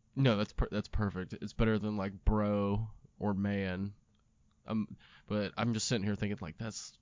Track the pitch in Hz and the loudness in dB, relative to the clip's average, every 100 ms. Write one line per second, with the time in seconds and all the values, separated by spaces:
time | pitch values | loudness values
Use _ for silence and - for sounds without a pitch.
0 | _ - 135 101 107 - 127 104 - - | _ 2 4 4 2 0 0 0 0 0
1 | 104 90 90 101 104 - 113 107 107 104 | 0 -2 -6 -8 -6 2 2 4 0 -2
2 | 98 95 - 107 104 104 101 101 110 - | -4 0 2 4 4 2 2 0 -2 -8
3 | - - 104 98 101 101 95 92 101 101 | -20 -4 -2 0 0 0 -2 -2 -4 -8
4 | _ _ _ _ _ _ - 110 - - | _ _ _ _ _ _ -4 -2 -2 -8
5 | - - - 104 98 - 117 110 - 120 | -20 -16 -6 -2 -2 0 0 0 0 0
6 | 101 101 101 101 85 - 113 - - - | 0 -2 -2 -4 -8 -8 -8 -8 -12 -18